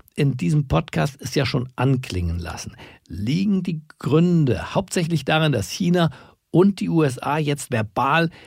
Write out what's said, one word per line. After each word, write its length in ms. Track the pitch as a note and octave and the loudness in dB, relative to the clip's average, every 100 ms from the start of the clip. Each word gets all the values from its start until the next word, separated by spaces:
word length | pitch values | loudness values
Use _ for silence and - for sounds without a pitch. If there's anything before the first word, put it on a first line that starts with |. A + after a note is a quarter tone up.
| - - | -12 -2
in 200 | C#3+ B2+ | -2 0
diesem 320 | E3+ D3+ C3 | 0 0 2
Podcast 480 | - E3 D#3 D3+ - | -2 -2 -4 -4 -4
es 140 | - | -4
ja 120 | - B2+ | -2 0
schon 220 | C3+ B2+ - | -2 -4 -2
anklingen 640 | B2+ C3 - F#2 F2 E2+ | 0 0 -2 -4 -2 -4
lassen. 380 | E2+ E2 - - - - _ | -6 -10 -14 -16 -20 -20 _
Liegen 540 | E2+ G#2 D#3+ G3+ F#3+ | -6 -2 0 2 0
die 180 | F3 D#3 - _ | -2 -6 -10 _
Gründe 760 | - D3+ F3 E3+ C#3 G2 - | 2 4 4 4 4 0 -2
hauptsächlich 500 | - F#3+ G3 E3 E3 | -4 -2 -2 0 -2
darin, 280 | - D#3 D#3 | 0 2 2
dass 180 | B2 F#2+ | 0 -4
China 400 | - F3 F3 E3 - - _ _ | -2 0 2 2 -2 -14 _ _
und 300 | - G3 G3 | 4 4 2
die 100 | F#3 | 0
U 120 | E3+ | 2
S 160 | D3+ B2+ | 2 -2
A 200 | C3 D3+ | -4 -2
jetzt 340 | D3 C#3+ - | -2 -4 -2
verbal 560 | A2+ A2 - B2+ D#3+ E3 - | -4 -2 -2 2 2 0 -4